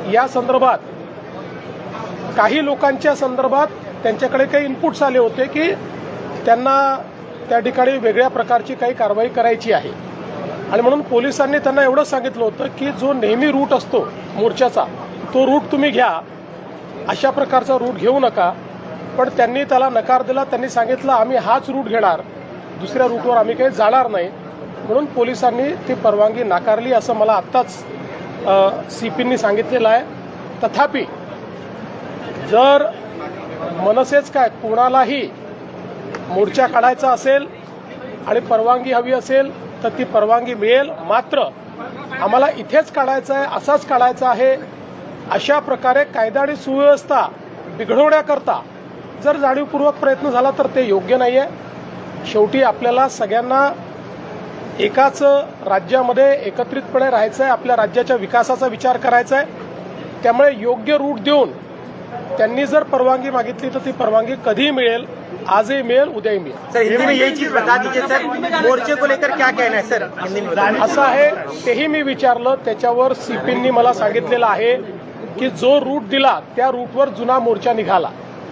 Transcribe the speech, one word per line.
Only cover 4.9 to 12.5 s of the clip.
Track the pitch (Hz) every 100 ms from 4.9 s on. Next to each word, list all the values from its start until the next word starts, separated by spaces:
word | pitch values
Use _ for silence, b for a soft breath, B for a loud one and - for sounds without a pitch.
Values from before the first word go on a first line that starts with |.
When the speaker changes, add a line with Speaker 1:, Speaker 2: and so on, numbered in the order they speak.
| -
Speaker 1:
आले | 277 254
होते | 226 262 269
की | 302 330 392 - - - - - - -
त्यांना | 233 262 277 269 269 - - - - -
त्या | 233
ठिकाणी | 240 254 254 269
वेगळ्या | 226 208 254
प्रकारची | 254 226 240 208 262
काही | 247
कारवाई | 254 214 208 240
करायची | 247 233 226 226
आहे. | 170 - - - - - - - - -
आणि | 208
म्हणून | 240 294
पोलिसांनी | 294 240 277 277 277 285
त्यांना | 285 269
एवढं | 269 269
सांगितलं | 285 269 254 226
होतं | 226